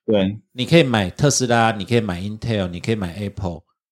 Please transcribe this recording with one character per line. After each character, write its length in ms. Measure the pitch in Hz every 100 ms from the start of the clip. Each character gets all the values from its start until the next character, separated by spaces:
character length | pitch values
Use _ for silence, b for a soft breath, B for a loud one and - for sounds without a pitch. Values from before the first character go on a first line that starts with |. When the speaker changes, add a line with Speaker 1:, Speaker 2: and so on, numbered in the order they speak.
| -
Speaker 1:
对。 320 | 104 95 107 -
Speaker 2:
你 120 | 123 123
可 120 | 165
以 60 |
买 260 | 143 113 90
特 200 | - 147
斯 160 | - 123
拉， 240 | 117 113
你 120 | 104
可 120 | 92 120
以 60 |
买 180 | 107 87
Intel， 460 | 101 107 117 104 90
你 120 | 87
可 120 | -
以 40 | 110
买 180 | 90
Apple 480 | 80 101 - 92 80 - _ _